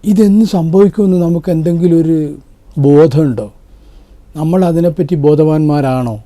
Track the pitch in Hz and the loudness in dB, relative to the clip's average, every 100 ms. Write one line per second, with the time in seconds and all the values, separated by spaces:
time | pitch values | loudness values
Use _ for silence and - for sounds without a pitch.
0 | 202 196 208 208 226 185 165 185 196 - | -2 2 2 2 2 0 0 2 2 2
1 | 196 180 170 170 175 165 160 170 175 165 | 0 0 0 -2 -2 -4 -2 0 2 2
2 | 160 160 147 147 _ _ _ - 143 143 | 0 -2 -4 -10 _ _ _ -2 2 4
3 | 160 139 151 110 104 - _ - - - | 4 2 -2 -4 -10 -16 _ -20 -20 -20
4 | - - - 151 160 185 180 165 170 165 | -20 -20 -20 -8 -4 0 0 0 -2 -2
5 | 156 175 147 151 156 156 151 147 135 127 | -4 0 0 2 0 0 0 -2 -2 -4
6 | 123 107 | -6 -10